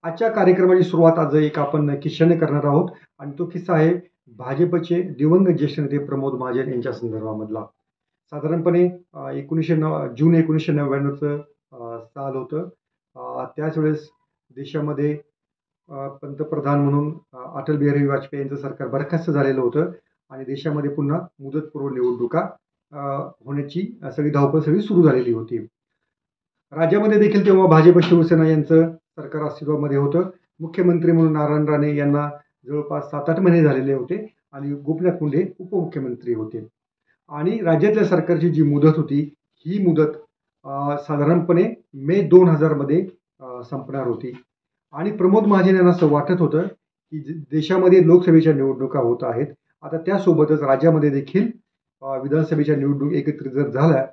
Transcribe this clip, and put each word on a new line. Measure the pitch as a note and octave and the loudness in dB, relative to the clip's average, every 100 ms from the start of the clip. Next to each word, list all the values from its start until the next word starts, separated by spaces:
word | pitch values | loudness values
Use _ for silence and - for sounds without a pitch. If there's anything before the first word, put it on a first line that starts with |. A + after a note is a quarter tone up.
आजच्या | E3 - A3+ | -10 -2 -2
कार्यक्रमाची | G#3+ F#3 F3+ F3+ F#3 | 2 4 4 4 4
सुरुवात | E3+ E3 E3 E3 | 2 4 4 4
आज | D3+ D3+ | 2 2
एक | D3+ D3+ | 0 -2
आपण | C#3+ D3+ D3 C#3+ | -2 -2 -2 -2
किस्स्याने | D3+ - D#3+ E3 | -6 0 2 4
करणार | D#3 C#3+ D3 | 0 0 0
आहोत | D3 F#3 - _ _ | 0 0 -8 _ _
आणि | C#3+ C#3+ | -16 -10
तो | F3 | -10
किस्सा | F3 - | -10 -2
आहे | E3 D#3+ F3 - _ _ | 2 2 0 -6 _ _
भाजपचे | A2 B2 C#3 F3 E3+ E3 F3 | -18 -10 -2 -2 -2 -2 -4
दिवंगत | F#3 B2+ D3+ F3+ F#3 | -4 -2 2 4 4
ज्येष्ठ | D#3 D3 - | 0 -2 -4
नेते | C#3+ C#3+ | -4 -4
प्रमोद | C#3+ C3+ C3+ | -6 -6 -6
महाजन | B2 B2+ B2 B2 | -6 -6 -4 -4
यांच्या | B2 B2 | -6 -6
संदर्भामधला. | A#2 A#2+ A2 A2 A2 G#2+ A2 A2 _ _ _ _ _ _ | -8 -8 -8 -8 -10 -10 -10 -12 _ _ _ _ _ _
साधारणपणे, | D3 D3+ E3 E3+ F3 F3+ F3+ _ | -10 -4 -2 2 4 2 0 _
अ, | C#3+ C#3 | -16 -12
एकोणीसशे | C#3 C#3+ D#3+ D#3 D#3+ | -12 -4 -4 0 0
नऊ, | D#3 D#3 C#3+ A#2 | 0 -4 -6 0
जून | D#3+ E3 | 4 4
एकोणीसशे | D#3+ D#3 - | 4 0 0
नव्याण्णवचं, | D3 C#3+ C#3 C#3+ C#3+ D3 D3 D3 _ _ | -2 0 -2 -2 -2 -6 -6 -10 _ _
अ, | C3 A#2 A#2 A2+ | -18 -14 -14 -16
साल | - C#3 C3 | -12 -10 -8
होतं. | B2 D3+ F#3 _ _ _ _ - | -8 -8 -10 _ _ _ _ -18
अ, | B2 B2+ B2+ - | -14 -12 -12 -8
त्याच | D#3 D#3+ | -6 -2
वेळेस | D3+ D3+ - _ _ _ _ B2 | -2 -2 -8 _ _ _ _ -18
देशामध्ये, | C#3 D#3 D3 C#3 D3 D3 _ _ _ _ _ _ _ | -10 -6 -6 -2 -4 -4 _ _ _ _ _ _ _
अ, | C#3 C#3 | -14 -14
पंतप्रधान | - C#3+ C#3 D3+ D3+ C#3 C#3+ | -14 -16 -10 -6 -4 -2 0
म्हणून, | C#3+ C#3+ D3+ D#3 _ | 2 0 -2 -8 _
अ, | B2+ B2+ C#3 | -20 -14 -12
अटल | C3+ D3+ | -6 -2
बिहारी | C#3+ C#3+ C#3+ | 0 2 0
वाजपेयी | C#3 - C#3+ | -2 -6 -10
यांचं | C3+ C#3 | -8 -8
सरकार | C#3+ - C3 | -12 -10 -6
बरखास्त | C3+ D3 E3 - | -6 -4 -4 -2
झालेलं | C#3+ C#3 C3 | 0 0 0
होतं | B2 C#3+ F3 - _ _ _ | 0 -2 -4 -6 _ _ _
आणि | C3+ | -16
देशामध्ये | C3 C#3 D#3+ D3 C#3+ | -10 -8 -6 -4 -4
पुन्हा | C#3+ C#3+ E3 F3+ _ | -4 -4 -4 -6 _
मुदतपूर्व | C3+ D3 D3+ D3+ C#3 | -10 -10 -10 -10 -8
निवडणुका, | B2+ B2 A#2+ A#2+ D#3+ F#3 - _ _ _ | -4 -4 -2 -4 -4 -4 -12 _ _ _
अ, | D3 C#3+ C#3 - - - | -12 -8 -8 -10 -16 -10
होण्याची, | C#3+ C#3 E3+ G#3+ - | -8 -6 -8 -8 -10
अ, | C#3+ | -12
सगळी | - D3 | -4 -2
धावपळ | C#3 C#3 D#3 | 0 2 0
सगळी | D3 F3+ | 0 0
सुरू | G3+ F#3 | 2 4
झालेली | D#3 B2+ A#2+ | 4 4 0
होती. | A2+ A2 A#2 - _ _ _ _ _ _ _ _ _ _ | -4 -4 -10 -10 _ _ _ _ _ _ _ _ _ _
राज्यामध्ये | D3 E3 G3+ G#3+ G#3 | -4 0 2 4 4
देखील | G#3 G3+ F#3 | 4 4 4
तेव्हा | F#3+ F#3 | 4 6
भाजप | D#3+ D#3+ F3 | 8 8 6
शिवसेना | E3 E3+ E3 D#3+ D#3+ | 6 4 4 4 4
यांचं | D#3 C#3+ D#3+ E3 | 2 4 4 4
सरकार | E3 _ - C#3 D#3 | -2 _ -18 -12 -8
अस्तित्वामध्ये | D3+ - D3 D3+ C#3+ C#3 | -8 -8 -6 -4 -2 0
होतं. | C#3 D#3+ F#3+ - _ _ | 0 0 -2 -6 _ _
मुख्यमंत्री | D#3+ G3+ F3+ E3+ E3 | -10 0 2 2 2
म्हणून | E3 D#3+ | 4 4
नारायण | D3+ D3 D3+ D3+ | 2 0 0 0
राणे | D3+ D3 D3 | 0 0 0
यांना | C#3+ C#3+ D3 D3 _ _ B2+ | 0 0 -2 -8 _ _ -8
जवळपास | D3 D3 D3 - | -8 -6 -8 -8
सात | D3 D3+ | -8 -2
आठ | E3+ | 2
महिने | F#3+ E3+ | 4 6
झालेले | D3+ C3 C3+ | 4 2 -2
होते | C3+ A#2+ E3+ G#3+ _ _ | -4 -4 -8 -10 _ _
आणि | C#3 C#3 | -12 -10
गोपीनाथ | C#3+ C#3+ D#3+ F3+ E3+ | -10 -6 -2 -2 -2
मुंडे | D3+ C#3 G3 - | -2 -2 -4 -8
उपमुख्यमंत्री | F#3 G3 E3 D#3 C3 A#2+ A#2+ | -8 -6 -4 -6 -8 -8 -6
होते | A2+ A2 A2+ G#2+ _ _ _ _ _ _ | -6 -6 -12 -16 _ _ _ _ _ _
आणि | D3 E3 A3+ | -6 -4 -2
राज्यातल्या | F3 D#3 G#3 G#3+ G3 | 0 2 2 2 0
सरकारची | E3+ - E3 E3 | 0 0 0 0
जी | D3+ | 0
मुदत | D3 C#3+ D#3 D#3 | 0 4 2 2
होती, | D3 C#3+ D3+ _ _ _ | -2 -2 -4 _ _ _
ही | D#3 G3+ F#3 | -8 -2 0
मुदत, | D3+ D3 - - _ _ _ | 2 0 -2 -18 _ _ _
अ, | C3+ C#3 C#3+ C#3+ | -12 -8 -4 -6
साधारणपणे | - D3 D3 E3+ E3 E3+ A3 - _ | -4 -2 2 2 2 0 0 -2 _
मे | C#3 C#3 G3 | -12 -2 -2
दोन | D#3 F3 F3+ | 6 6 8
हजार | D#3 D#3 | 4 2
मध्ये, | C#3+ C#3 D#3+ G3 _ _ _ | 0 0 -2 -2 _ _ _
अ, | C3 B2 | -18 -16
संपणार | A2+ C3+ B2+ C3+ B2 | -12 -12 -10 -8 -6
होती | A2 B2 A#2+ _ _ _ _ _ | -6 -10 -16 _ _ _ _ _
आणि | C#3 G3 | -8 -8
प्रमोद | G#3 F#3 G#3 G#3 | 0 2 4 4
महाजन | G3 F3+ F#3 | 4 4 4
यांना | F3+ | 4
असं | F3 D#3 | 4 2
वाटत | D3 C#3+ F3+ | 2 0 0
होतं | D#3+ D3+ F#3+ - _ _ _ | 0 0 -4 -10 _ _ _
की | D#3 | -14
जे | C#3 | -12
देशामध्ये | E3 C#3+ D#3 D#3 F#3 F3+ F3+ D#3+ | -14 -6 -6 -2 2 6 6 8
लोकसभेच्या | F3+ F3+ D#3+ D#3 | 6 8 6 6
निवडणुका | C#3+ C3+ B2 C3 C#3+ | 2 0 -2 -4 -2
होत | A#2+ A#2+ | -2 -2
आहेत, | B2+ A2+ D3 - _ _ | -4 -4 -6 -8 _ _
आता | D3 D#3+ | -10 -8
त्यासोबतच | E3+ G3 F#3+ D#3 D3+ D3+ | -4 0 2 2 2 2
राज्यामध्ये | C#3+ C3+ E3 D#3 D3 | 2 2 4 4 2
देखील, | C#3 C#3 F#3 A#3 - _ _ _ _ | -2 -2 -2 -2 -6 _ _ _ _
अ, | C3+ C3 | -10 -8
विधानसभेच्या | C#3 D3+ D#3 D3+ D3 C#3+ | -2 -2 0 -2 0 0
निवडणूक | C#3 C#3 C#3+ | 0 -2 -2
एकत्रित | C#3 C#3+ D3 B2+ | -2 -4 -6 -6
जर | B2+ C#3+ | -4 -4
झाल्या | A#2+ D#3+ C3+ - | 0 2 2 -2